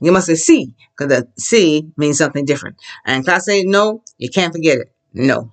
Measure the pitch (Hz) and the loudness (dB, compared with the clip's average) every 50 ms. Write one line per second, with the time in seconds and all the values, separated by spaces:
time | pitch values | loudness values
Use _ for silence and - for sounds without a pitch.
0 | 175 165 185 185 180 - 165 160 - - 165 - 139 123 117 _ _ _ _ - | 4 4 2 2 2 0 -2 0 4 4 4 4 2 -4 -12 _ _ _ _ -8
1 | 143 143 139 123 127 _ _ - - - 233 226 185 160 151 151 156 156 - - | -2 0 0 0 -2 _ _ -12 -4 0 2 2 4 4 2 0 -2 -6 -6 -2
2 | 151 147 147 143 160 139 135 143 143 139 143 139 - - - _ - - - - | -2 -2 0 0 0 -2 -2 -6 -2 -2 -2 -4 -4 -14 -16 _ -20 -20 -20 -14
3 | _ - 131 135 131 180 180 190 185 - 202 202 185 190 196 202 208 214 220 226 | _ -4 -4 -2 0 0 0 0 0 0 0 0 0 2 2 2 2 0 -2 -6
4 | _ - _ _ 120 120 - 190 180 170 160 165 160 160 139 123 - _ _ _ | _ -20 _ _ -12 -4 -2 -2 -2 -2 -4 0 2 2 2 2 -2 _ _ _
5 | _ _ _ 104 123 135 123 120 117 113 | _ _ _ -2 0 0 0 0 -4 -10